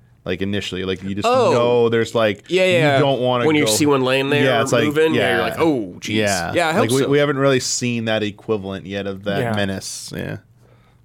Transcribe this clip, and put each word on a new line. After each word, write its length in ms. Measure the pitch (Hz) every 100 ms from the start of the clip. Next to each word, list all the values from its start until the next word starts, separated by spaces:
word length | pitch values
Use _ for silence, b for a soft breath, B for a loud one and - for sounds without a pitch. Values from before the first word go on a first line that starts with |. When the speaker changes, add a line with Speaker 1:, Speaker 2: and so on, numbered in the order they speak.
| b b
Speaker 1:
Like, 160 | - 90
initially, 440 | 98 101 - 92 92
like, 160 | 92
you 120 | 95
just 120 | 98 107
Speaker 2:
Oh. 240 | 254 214
Speaker 1:
know 360 | 123 120 120 117
there's, 240 | 117 113
like, 300 | 117 110 104 -
Speaker 2:
Yeah, 160 | 175
yeah. 300 | 185 175 151 139
Speaker 1:
you 60 |
don't 180 | 139 131
wanna 240 | 123 123 131
Speaker 2:
When 100 | 156
you 100 | 110
Speaker 1:
go 40 |
Speaker 2:
see 140 | 107
one 160 | 147 139
laying 300 | 127 135 135
there 120 | 143
Speaker 1:
Yeah, 140 | 135 120
Speaker 2:
or 20 |
Speaker 1:
it's 100 | 117
like, 120 | 120
Speaker 2:
moving, 280 | 117 147 160
yeah, 80 | 123
Speaker 1:
yeah. 120 | 104
Speaker 2:
you're 80 | 120
like, 160 | 113 -
"Oh, 360 | 160 135 95 98
jeez." 160 | -
Speaker 1:
Yeah. 380 | 110 104 95 85
Speaker 2:
Yeah, 140 | 101 165
I 40 |
hope 80 | 165
Speaker 1:
Like, 80 | 120
we, 60 | 131
Speaker 2:
so. 60 | 131
Speaker 1:
we 80 | 143
haven't 180 | 143 139
really 240 | 139 131
seen 460 | - - 123 117 113
that 160 | 110
equivalent 640 | 107 101 - 110 95 98 85
yet 200 | 101 98
of 180 | 95
that 160 | 101 98
Speaker 3:
Yeah. 140 | 120
Speaker 1:
menace. 560 | 107 98 95 - - - -
Yeah. 220 | 90 107 - _ b b b b